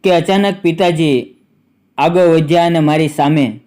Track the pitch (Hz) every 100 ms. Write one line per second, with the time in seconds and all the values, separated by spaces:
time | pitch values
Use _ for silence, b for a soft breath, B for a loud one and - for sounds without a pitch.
0 | 196 175 165 196 202 196 170 165 180 160
1 | 156 131 - _ _ _ _ _ _ -
2 | 151 175 175 165 151 170 170 170 151 156
3 | 156 - 143 151 127 110